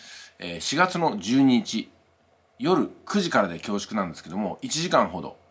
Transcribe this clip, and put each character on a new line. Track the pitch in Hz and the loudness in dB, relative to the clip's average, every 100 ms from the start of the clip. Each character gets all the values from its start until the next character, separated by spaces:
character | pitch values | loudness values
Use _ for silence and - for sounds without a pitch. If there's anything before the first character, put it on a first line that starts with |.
| - - - - | -20 -20 -20 -14
え | 87 85 | -10 -8
ー、 | |
四 | - 143 | -2 2
月 | 180 180 | 2 2
の | 165 104 | -2 -2
十 | 92 135 | 2 4
二 | 135 120 | 6 6
日、 | - 110 - _ _ _ _ _ _ - | 2 -4 -6 _ _ _ _ _ _ -4
夜 | 143 175 104 - - | 2 2 0 -6 -4
九 | 202 | -2
時 | 170 | 2
か | 123 | 2
ら | 95 | 0
で | 82 | -2
恐 | - 101 | -6 -6
縮 | - 107 | -4 -4
な | 92 | -4
ん | |
で | 80 | -8
す | |
け | - | -10
ど | 92 | -6
も、 | 98 - | -6 -6
一 | 127 151 | -6 -4
時 | 175 | 2
間 | 143 98 | 2 2
ほ | 87 | -2
ど | - - _ | -10 -14 _